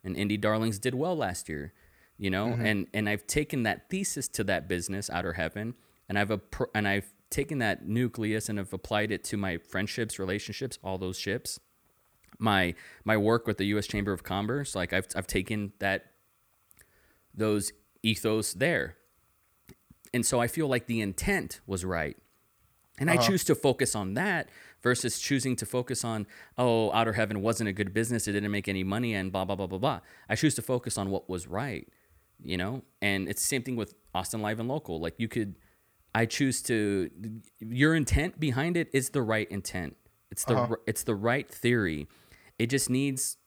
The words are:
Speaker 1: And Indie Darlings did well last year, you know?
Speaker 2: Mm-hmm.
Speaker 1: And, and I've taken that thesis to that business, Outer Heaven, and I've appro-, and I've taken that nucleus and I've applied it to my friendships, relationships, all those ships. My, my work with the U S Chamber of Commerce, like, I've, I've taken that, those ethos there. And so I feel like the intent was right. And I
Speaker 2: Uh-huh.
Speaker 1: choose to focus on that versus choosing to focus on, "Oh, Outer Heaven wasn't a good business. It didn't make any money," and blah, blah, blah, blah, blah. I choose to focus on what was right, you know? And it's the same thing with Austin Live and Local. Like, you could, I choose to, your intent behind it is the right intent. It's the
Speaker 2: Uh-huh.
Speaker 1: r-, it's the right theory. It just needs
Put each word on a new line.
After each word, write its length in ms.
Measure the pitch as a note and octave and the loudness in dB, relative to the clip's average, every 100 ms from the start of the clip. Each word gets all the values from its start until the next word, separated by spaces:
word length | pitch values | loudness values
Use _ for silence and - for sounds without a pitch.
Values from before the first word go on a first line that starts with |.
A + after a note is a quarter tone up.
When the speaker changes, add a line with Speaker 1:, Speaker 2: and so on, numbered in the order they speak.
Speaker 1:
And 120 | F#2 | -6
Indie 240 | E2+ G2+ G#2 | -2 0 2
Darlings 380 | G#2+ A2 A2+ G2+ | 2 2 0 0
did 160 | B2+ | -2
well 220 | B2+ E3 | -2 -2
last 320 | E3 G#2 - - | 0 -2 -4 -6
year, 260 | D2+ C#2+ _ _ _ _ - | -8 -8 _ _ _ _ -4
you 120 | G2 | 0
know? 180 | F#2 A2 | 0 0
Speaker 2:
Mm-hmm. 180 | A#2 | 2
Speaker 1:
And, 220 | A2 G2+ - | 2 0 0
and 160 | G#2 G#2 | -2 0
I've 160 | G#2 - | -2 0
taken 360 | D3 D3+ C#3 | -2 0 0
that 260 | A2 - _ | 0 -2 _
thesis 380 | F#3+ G3 - - | -4 -4 -4 -6
to 140 | - | -2
that 220 | G2+ G2+ E2+ | 0 0 0
business, 420 | F2+ F2 G2 - | -2 -2 -6 -2
Outer 240 | F2 F2+ | -2 -2
Heaven, 420 | E2+ E2 G#2 A2 B2 _ _ - | -2 -4 -4 -8 -8 _ _ -2
and 100 | G2+ | 0
I've 100 | G#2 | 2
appro-, 380 | G#2+ - - B2+ | 0 -4 -6 -2
and 120 | G#2+ G#2 | 2 2
I've 260 | G2+ - _ _ | 0 -2 _ _
taken 300 | - C#3 D3 | -4 -2 0
that 280 | A2 F#2 - | 0 0 -2
nucleus 640 | A2+ B2 A#2+ G#2+ G#2+ - | 0 0 0 -2 0 -2
and 100 | G#2 | -4
I've 140 | G2 | -4
applied 380 | F#2+ - G#2 G#2+ | -8 0 0 2
it 120 | G2 | -2
to 120 | - G#2+ | -2 -2
my 200 | G2 E2 | -2 -4
friendships, 600 | - F#2+ G#2 - A2 - | -4 -4 -2 -2 -4 -4
relationships, 580 | F#2+ G#2 - G#2 C3 - | -2 -2 -4 -6 -8 -6
all 140 | F#2+ F#2+ | -6 -4
those 200 | F#2 F#2+ | -4 -4
ships. 420 | G2+ A#2 - - _ _ _ _ _ _ _ - | -4 -4 -4 -10 _ _ _ _ _ _ _ -2
My, 380 | A2 G2 F2 E2+ - - | 2 4 2 -2 -16 -8
my 100 | G#2 | 2
work 320 | A2 G#2 A#2 - | 4 6 4 2
with 100 | G2+ | 0
the 80 | |
U 120 | G2+ G#2 | 2 2
S 100 | F#2+ | 0
Chamber 240 | G#2 G2+ | -2 -2
of 120 | F#2 | -2
Commerce, 520 | - F#2+ G#2+ C#3 C#3 | -2 -2 0 -2 -2
like, 160 | G2 F2 | -2 0
I've, 160 | F#2 - | 0 0
I've 120 | - F#2+ | -6 0
taken 460 | G2 F#2+ G#2+ G2+ - | -2 0 -4 -4 -2
that, 320 | G2 F#2+ - _ _ _ _ _ _ - - _ _ _ _ | 0 0 -4 _ _ _ _ _ _ -20 -20 _ _ _ _
those 380 | - G#2+ G#2 G2+ - _ _ | 0 2 2 0 -8 _ _
ethos 500 | A2 G#2+ A2 A2 G#2 | 0 2 2 2 0
there. 440 | F#2 C#3+ C3+ D2 - _ _ _ _ _ _ - - _ - - | 0 0 0 -2 -8 _ _ _ _ _ _ -20 -20 _ -20 -4
And 120 | B2 | 0
so 140 | A#2 B2 | 2 2
I 80 | A#2+ | 2
feel 200 | - D3 | 0 2
like 200 | B2 - | 0 0
the 140 | A2+ | 0
intent 600 | G2+ F#2+ - G3+ D2 - | 0 0 0 0 -2 -12
was 200 | - F#2+ | -6 -4
right. 320 | F#2 F2 D2 - _ _ _ _ _ _ _ - | -2 -2 -2 -6 _ _ _ _ _ _ _ -2
And 100 | D3 | 2
I 60 | |
Speaker 2:
Uh-huh. 80 | E3+ | 4
Speaker 1:
choose 200 | - F#3+ | 4 4
to 100 | - | 2
focus 400 | D#3 C#3 B2 A#2+ | 4 4 4 0
on 180 | A2 F#2+ | 0 -2
that 360 | G#2+ G3 E3+ - - - - | 0 0 -2 -4 -14 -20 0
versus 340 | - B2 A#2+ - | 2 2 0 -4
choosing 360 | - C#3 B2+ | 0 0 0
to 100 | B2 | -2
focus 380 | G#2+ B2+ B2 B2 | -2 -2 -2 -4
on, 240 | A#2 A2 G2+ - - | -2 -4 -6 -12 -10
"Oh, 360 | - B2 A2+ A2 | 0 4 4 4
Outer 220 | G#2+ A2+ | 4 4
Heaven 280 | A2 G#2+ G#2+ | 2 0 2
wasn't 280 | G#2 A#2 G#2+ | 0 2 0
a 40 | |
good 180 | F#2+ G2+ | 0 0
business. 340 | G#2 A#2 A#2 G#2+ | 0 0 0 0
It 60 | |
didn't 180 | G2+ G#2 | 0 0
make 160 | G2+ G2 | -2 0
any 160 | F#2+ | 0
money," 320 | F#2+ G#2 B2 | 0 0 0
and 160 | G2+ F#2+ | 0 -2
blah, 140 | F#2+ | -2
blah, 100 | F#2+ | -2
blah, 100 | G2 | -2
blah, 140 | F#2 F#2 | -4 0
blah. 220 | C3 G#2+ - - - | 0 -2 -10 -20 -4
I 60 | |
choose 180 | G#2+ D#3 | 2 2
to 60 | B2+ | 2
focus 340 | - B2 A#2+ - | -2 -2 -2 -4
on 100 | G2 | -2
what 180 | G2 - | -2 -4
was 200 | F2+ B1+ | -8 -4
right, 400 | F#2 C3+ F2+ - _ _ _ _ _ | -4 -4 -6 -10 _ _ _ _ _
you 140 | - F2+ | -4 -2
know? 260 | F#2+ C3 - _ | -2 -4 -10 _
And 260 | G2+ G2 F2 | 0 0 0
it's 140 | - | -2
the 60 | - | -2
same 160 | C#3 | -2
thing 120 | C3 | -2
with 200 | A#2+ G2+ - _ | -4 -4 -10 _
Austin 300 | F#2 F#2 A2 | -6 -4 -2
Live 160 | G#2 A2 | -2 -2
and 100 | A#2 | -2
Local. 300 | D3 - D#2+ | -4 -4 -4
Like, 160 | E2 - | -4 -4
you 100 | A2+ | -4
could, 280 | A#2+ G2+ - _ _ _ _ _ | -2 -4 -8 _ _ _ _ _
I 140 | A2 A#2 | 0 2
choose 340 | - C#3 B2+ | 2 0 0
to, 460 | - A#2+ G#2 G2 F2 F2 G#2+ A2 - _ | 0 2 2 0 -2 -6 -12 -12 -16 _
your 360 | A2 B2 D3+ | -6 4 4
intent 440 | E3 C3+ - E3 - | 4 4 2 2 -2
behind 380 | D3+ A#2+ E3 F3 | 0 0 0 0
it 120 | D#3 | 2
is 160 | C3+ C3 | 0 0
the 140 | C#3+ | 0
right 260 | A2 A2 G#2+ | 2 2 0
intent. 480 | G2 - F#2 D#2 - _ _ _ | -6 -6 -6 -6 -10 _ _ _
It's 140 | - | -6
the 100 | - | 2
Speaker 2:
Uh-huh. 120 | B2+ A#2+ | 2 2
Speaker 1:
r-, 80 | A2+ | 0
it's 160 | - G#2+ | -2 -2
the 140 | - | -2
right 340 | G#2 A2+ C3 - | 0 2 0 -2
theory. 580 | - A#2+ A#2+ F#2 D2+ D2 - _ - - - | 0 2 4 2 0 -6 -14 _ -20 -20 -2
It 80 | A#2 | 2
just 240 | C3 - | 2 2
needs 460 | B2+ C#3 C3+ - - | 0 0 -2 -6 -6